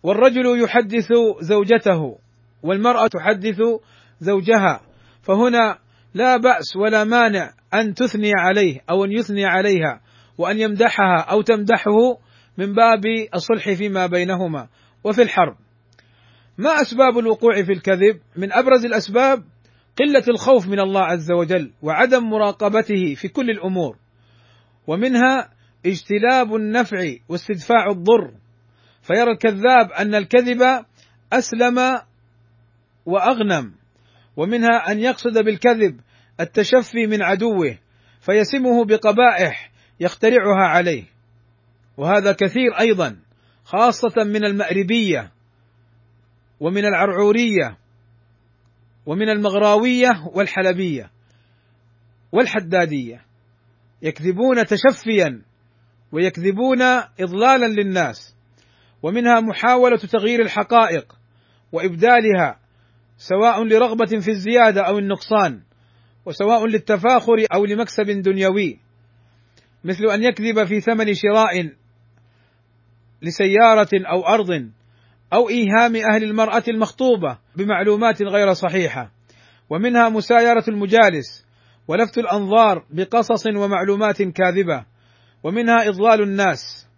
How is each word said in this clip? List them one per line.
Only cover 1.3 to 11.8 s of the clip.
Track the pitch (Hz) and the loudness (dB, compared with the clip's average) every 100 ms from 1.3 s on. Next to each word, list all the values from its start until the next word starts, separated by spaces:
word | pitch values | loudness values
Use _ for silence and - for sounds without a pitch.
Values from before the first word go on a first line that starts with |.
| - | -2
زوجته | 165 208 196 226 214 170 143 107 _ _ _ _ | -2 -2 2 2 2 0 -2 -10 _ _ _ _
والمرأة | 156 196 233 233 220 | -6 -2 0 2 0
تحدث | 180 165 214 208 190 226 220 _ _ _ _ | 0 -2 -2 -4 -2 -2 -2 _ _ _ _
زوجها، | 165 202 180 226 190 127 _ _ _ _ | -4 -2 2 2 2 -2 _ _ _ _
فهنا | - 196 247 240 220 185 _ _ _ | -4 0 2 2 0 -4 _ _ _
لا | 185 254 254 | -2 0 2
بأس | 247 240 - 185 | 2 0 -4 -4
ولا | 214 220 | 0 0
مانع | 214 240 233 196 143 _ _ | 2 2 2 0 -6 _ _
أن | 202 220 | -4 -2
تثني | 190 247 208 208 196 | -2 -4 -2 0 0
عليه | 175 196 185 131 - | 2 2 0 -2 -4
أو | 180 196 | -2 -2
أن | |
يثني | 214 220 202 196 | -4 -4 -2 0
عليها | 180 202 190 156 117 _ _ _ - | 0 0 0 -2 -6 _ _ _ -8
وأن | 170 214 | -4 -2
يمدحها | 220 202 233 - 190 175 | -4 0 0 2 2 2
أو | 160 202 | 0 -2
تمدحه | 214 220 208 233 | 0 0 0 0